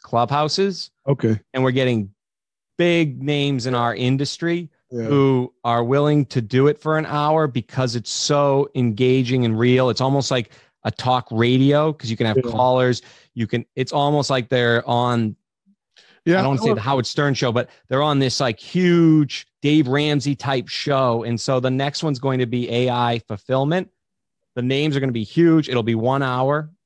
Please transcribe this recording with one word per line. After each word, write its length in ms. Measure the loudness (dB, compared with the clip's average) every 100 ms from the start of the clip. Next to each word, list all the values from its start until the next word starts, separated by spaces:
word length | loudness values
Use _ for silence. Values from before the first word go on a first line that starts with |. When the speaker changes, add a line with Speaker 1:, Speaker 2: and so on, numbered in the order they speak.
Speaker 1:
clubhouses. 880 | -4 -2 0 0 -2 0 -2 -4 -12 _ -4
Speaker 2:
Okay. 300 | 0 0 -2 _
Speaker 1:
And 80 | -2
we're 80 | 0
getting 400 | 0 0 0 -4 _ _ _ _ _ _ -2
big 440 | 0 2 0 -2
names 420 | -4 -2 0 -2 -2
in 80 | -2
our 180 | -2 0
industry 760 | 0 0 -2 -4 -4 -4 -6 _ _
Speaker 2:
Yeah. 140 | -8 0
Speaker 1:
who 480 | 2 2 2 -2 _
are 200 | -2 0
willing 420 | 0 0 2 2 0
to 140 | -4
do 260 | -2 2 2
it 120 | 2
for 180 | -2 -2
an 60 | -2
hour 400 | -2 0 0 0
because 480 | -2 -6 -4 -4 -4
it's 160 | -8
so 580 | -6 -2 0 2 0 0 -2
engaging 680 | -2 2 2 2 2 0 0
and 120 | 2
real. 320 | 2 4 2
It's 100 | 0
almost 300 | 0 0 0
like 200 | -4 -4 -12 _ _
a 80 | -8
talk 360 | -4 -2 -2 -2
radio 600 | 0 2 4 4 4 2
'cause 180 | -2 -6
you 40 | -2
can 100 | 0
have 100 | 0
Speaker 2:
Yeah. 140 | 0
Speaker 1:
callers. 500 | 0 2 2 2 0 -6 -20 _
You 140 | -8 -4
can, 180 | -4 -6 -8
it's 160 | -4
almost 380 | -2 0 0 0
like 180 | -2 -2
they're 380 | 0 2 0 0
on, 480 | -2 0 0 -2 -6 _ _ _ _ _ _ _ _
Speaker 2:
Yeah, 160 | 0 2
Speaker 1:
I 40 |
don't 160 | 2 0
Speaker 2:
I 40 |
Speaker 1:
say 60 | 0
Speaker 2:
wa- 60 | 0
Speaker 1:
the 60 |
Howard 240 | 0 -2 -2
Stern 260 | -2 0
show, 180 | 0 0
but 180 | -2 -4 -10 -4
they're 120 | -2
on 180 | 0 2
this, 200 | 0 0
like, 180 | -2 -4
huge 880 | -6 0 4 6 6 6 2 -4 -16 _
Dave 280 | 2 2 2
Ramsey 460 | 2 2 0 -2 -4
type 340 | -2 -4 -4
show. 540 | -8 -2 0 2 0
And 160 | -2 -4
so 200 | -2 0
the 120 | 0
next 320 | -2 -4 -4
one's 160 | -4 -2
going 200 | -2 -2
to 60 | -2
be 240 | -4 -2
A 180 | -2 0
I 300 | 0 -2 -2 -6
fulfillment. 640 | -12 -4 -2 0 -2 -4 _ _ _ _ _ _ -6
The 60 |
names 340 | -2 0 0 -2
are 40 |
gonna 120 | -2
be 120 | -4
huge. 440 | -4 2 4 4 2
It'll 140 | -2
be 120 | 0 0
one 260 | 0 0
hour, 480 | 0 0 0 -2 -4 _